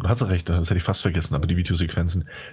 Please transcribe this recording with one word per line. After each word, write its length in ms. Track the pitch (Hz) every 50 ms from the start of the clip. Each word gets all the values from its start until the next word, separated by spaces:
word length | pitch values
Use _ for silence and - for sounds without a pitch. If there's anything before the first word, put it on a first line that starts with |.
Da 80 | - 82
hast 120 | 120 120
du 40 | 127
recht, 240 | 95 95 87 82 -
das 200 | 85 85 82 -
hätte 80 | - 90
ich 60 | -
fast 200 | - 90 - -
vergessen. 320 | 98 82 87 80 - 78
Aber 100 | 73 85
die 120 | 85 87 87
Videosequenzen, 680 | 87 - 92 80 85 78 - 90 85 85 85 90 80 - - - - -